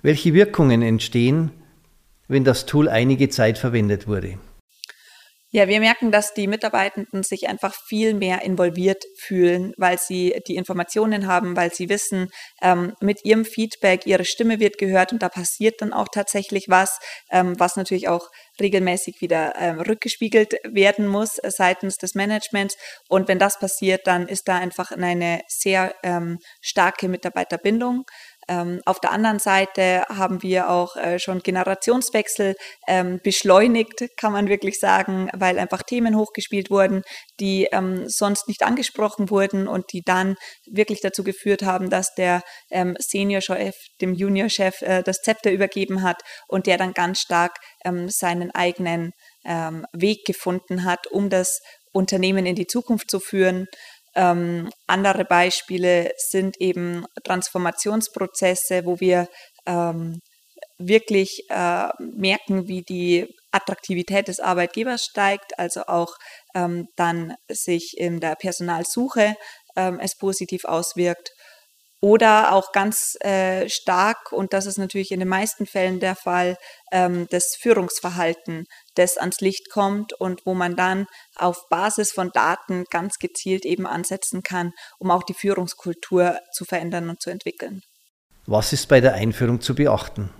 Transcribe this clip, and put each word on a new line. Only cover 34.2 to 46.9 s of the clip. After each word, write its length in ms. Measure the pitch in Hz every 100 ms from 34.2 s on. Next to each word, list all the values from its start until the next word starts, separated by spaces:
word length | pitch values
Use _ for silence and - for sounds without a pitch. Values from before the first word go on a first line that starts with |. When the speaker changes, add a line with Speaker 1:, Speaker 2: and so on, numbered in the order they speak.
| 220
Speaker 2:
man 160 | 202 202
wirklich 300 | 196 196 -
sagen, 500 | 196 190 196 190 185
weil 240 | 190 185 180
einfach 240 | 180 185
Themen 340 | - 247 226 214
hochgespielt 540 | 214 - - 202 190
wurden, 320 | 196 190 190 - - - -
die, 240 | 196 190 185
ähm, 360 | 202 185 185 208
sonst 380 | - 202 202 -
nicht 160 | 202
angesprochen 680 | 226 247 247 - 214 - 196
wurden 360 | 202 196 196 196
und 200 | 185 -
die 100 | 180 175
dann 300 | 185 190 196 - -
wirklich 360 | - 208 214 202
dazu 240 | 190 196
geführt 380 | 190 190 208 196
haben, 260 | 190 185 185
dass 240 | 185 190
der, 280 | - 180 175 - - _
ähm, 260 | 185 180 175
Seniorchef 760 | - 196 202 196 190 185 196 - - _
dem 140 | 185
Juniorchef, 680 | 180 196 196 214 - 190 -
äh, 220 | - 185
das 200 | 185 185
Zepter 280 | - 220 208
übergeben 540 | 190 196 196 190 190
hat 180 | 185 170 - - -
und 200 | 190 185
der 120 | 175
dann 140 | 185